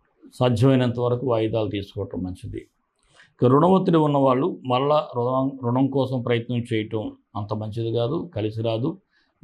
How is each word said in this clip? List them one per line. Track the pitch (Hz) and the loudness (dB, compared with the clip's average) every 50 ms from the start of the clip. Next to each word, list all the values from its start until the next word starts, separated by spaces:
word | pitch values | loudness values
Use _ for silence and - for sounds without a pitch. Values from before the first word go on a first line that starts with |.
| _ _ _ _ - - - - | _ _ _ _ -20 -12 -4 0
సాధ్యమైనంత | 127 123 120 104 127 135 135 127 127 123 117 123 123 | 0 2 2 4 4 6 6 4 2 0 0 0 0
వరకు | 120 123 123 143 127 | 0 0 0 0 0
వాయిదాలు | 117 110 113 107 113 113 107 98 104 | 0 0 0 0 0 -2 -2 -2 -4
తీసుకోవటం | 101 95 - - 104 95 - - - 92 | -6 -8 -8 -8 -10 -8 -8 -8 -8 -8
మంచిది. | 92 90 - - 101 98 - - _ _ _ _ _ _ _ _ _ _ - - _ _ | -8 -8 -10 -12 -12 -12 -14 -14 _ _ _ _ _ _ _ _ _ _ -20 -20 _ _
ఇక | - 127 123 | 2 4 4
రుణ | 131 147 165 180 190 | 6 6 6 6 4
ఒత్తిడి | 185 185 - 165 160 151 | 4 4 4 4 4 4
ఉన్నవాళ్ళు | 147 143 139 135 135 123 131 151 190 - - - 127 | 4 4 4 4 4 4 2 0 -2 -4 -6 -4 -2
మరలా | 123 127 139 147 151 151 - - - | 0 0 2 2 2 2 0 -2 -4
రుణం, | 120 120 123 131 131 135 139 139 - 120 | -4 -2 0 0 0 -2 -2 -4 -4 -4
రుణం | 117 120 131 139 135 135 | -2 0 2 0 2 0
కోసం | 135 127 117 131 123 | 0 -2 -2 -2 -4
ప్రయత్నం | 117 120 120 117 117 - 123 120 117 - | -2 -2 -2 -2 -2 -4 -4 -4 -4 -2
చేయటం | 113 110 104 - 113 110 107 - - - _ _ - | -2 -4 -2 -4 -4 -6 -6 -8 -10 -14 _ _ -10
అంత | 104 107 104 113 107 | -8 -6 -6 -6 -6
మంచిది | 107 110 107 120 113 113 117 117 | -6 -6 -6 -6 -6 -4 -2 -2
కాదు, | 117 120 151 170 - 175 - | -2 -2 -4 -6 -8 -8 -6
కలిసి | 104 104 107 110 113 | -6 -4 -4 -4 -4
రాదు. | 113 117 113 110 127 151 180 - _ _ _ _ _ _ _ _ | -4 -2 -2 -2 -2 -4 -6 -8 _ _ _ _ _ _ _ _